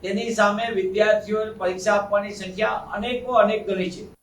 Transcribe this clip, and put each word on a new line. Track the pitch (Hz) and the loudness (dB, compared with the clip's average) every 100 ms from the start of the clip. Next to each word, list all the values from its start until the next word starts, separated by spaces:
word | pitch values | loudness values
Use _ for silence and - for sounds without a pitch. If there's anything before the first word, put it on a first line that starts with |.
તેની | 185 208 233 220 | -4 -4 -2 2
સામે | 208 208 233 | 2 2 -2
વિદ્યાર્થીઓએ | 190 185 196 214 214 208 214 214 - | -2 0 2 4 4 2 -2 -2 -2
પરીક્ષા | 185 185 214 | -4 -2 2
આપવાની | 208 202 202 202 202 | 2 2 0 -2 -8
સંખ્યા | 185 185 214 - - 208 | -10 -2 -2 -2 -6 -6
અનેકો | 240 240 247 247 | -4 -4 2 4
અનેક | 208 214 190 | 4 4 -2
ગણી | 185 175 | -2 -2
છે. | - - - | -6 -16 -18